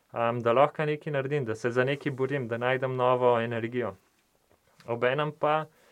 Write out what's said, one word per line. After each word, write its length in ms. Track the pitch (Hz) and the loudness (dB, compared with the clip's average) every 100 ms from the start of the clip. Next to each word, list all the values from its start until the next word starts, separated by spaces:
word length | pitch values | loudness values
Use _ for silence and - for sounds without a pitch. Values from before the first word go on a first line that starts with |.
| _ | _
um, 280 | 117 117 120 | -2 -2 0
da 120 | 117 | 2
lahko 320 | 117 143 - | 4 4 2
nekaj 280 | 151 151 156 | -4 -4 -4
naredim, 320 | 143 135 147 | -4 -2 -2
da 100 | 113 | -2
se 160 | 107 123 | -2 0
za 140 | 120 | 2
nekaj 280 | 127 143 151 | 0 0 -4
borim, 360 | 131 131 143 117 | -4 -2 -2 -4
da 100 | 117 | -2
najdem 380 | 123 131 131 127 | 0 0 -2 0
novo 440 | 127 127 123 120 | 2 4 4 2
energijo." 560 | 117 117 113 123 110 92 _ _ _ _ _ _ _ _ - | 0 -4 -4 -4 -4 -8 _ _ _ _ _ _ _ _ -8
Obenem 460 | 120 123 139 151 | 0 0 0 -2
pa 320 | 151 151 156 156 _ _ | -2 0 0 -2 _ _